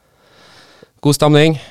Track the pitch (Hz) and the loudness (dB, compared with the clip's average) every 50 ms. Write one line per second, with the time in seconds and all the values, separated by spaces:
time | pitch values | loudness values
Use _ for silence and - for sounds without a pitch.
0 | _ _ _ _ _ _ _ _ _ - - - - _ _ _ - _ _ _ | _ _ _ _ _ _ _ _ _ -20 -20 -20 -20 _ _ _ -20 _ _ _
1 | - 147 143 - 151 147 151 147 156 160 156 131 - - | -4 -4 -2 0 0 2 2 2 2 0 -2 -6 -10 -20